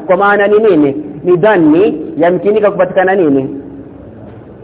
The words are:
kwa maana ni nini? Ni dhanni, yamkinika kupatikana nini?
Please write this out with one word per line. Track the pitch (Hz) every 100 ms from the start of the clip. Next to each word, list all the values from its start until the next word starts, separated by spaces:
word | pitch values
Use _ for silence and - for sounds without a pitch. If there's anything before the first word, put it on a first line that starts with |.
| -
kwa | 180
maana | 202 208 202
ni | 208
nini? | 220 160 147 143 - -
Ni | 175 175
dhanni, | 214 196 156 160 208 - - 147
yamkinika | 170 180 196 214 202
kupatikana | 180 180 190 185
nini? | 190 160 139 131 - - - - - - - - - - -